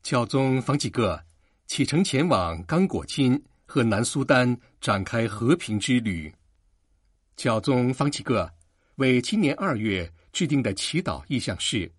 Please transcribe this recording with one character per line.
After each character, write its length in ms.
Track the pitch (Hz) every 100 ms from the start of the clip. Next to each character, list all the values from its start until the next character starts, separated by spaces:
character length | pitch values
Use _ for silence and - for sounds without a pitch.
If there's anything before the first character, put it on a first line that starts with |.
教 220 | - 135 113
宗 340 | 135 135 131
方 180 | 120 143
济 120 | 117
各 280 | 123 104 78 - _ _ _ -
启 160 | -
程 220 | - 151
前 240 | 196 131 170
往 340 | 98 85 82 87
刚 200 | 170 190
果 160 | 90 71
金 360 | - 127 131 - _
和 180 | _ 143
南 220 | 117 104
苏 180 | 117 143
丹 320 | 127 131 123 120 _ _
展 240 | - 101
开 240 | 92 117 113
和 300 | 104 117 170
平 240 | - 107
之 180 | - 123
旅。 320 | 110 87 76 - _ _ _ _ _ _ _ _ _ -
教 220 | 131 110
宗 340 | 143 127 123
方 180 | 127 143
济 120 | -
各 240 | - 113 80 - _ _ _ -
为 220 | 131 127
今 220 | 120 214
年 140 | 156
二 200 | 147 -
月 380 | 107 107 95 85 - _
制 160 | - -
定 160 | 139
的 120 | 113
祈 280 | 95 - 156
祷 220 | - 73 -
意 140 | 131
向 180 | - 92
是 320 | - 113 82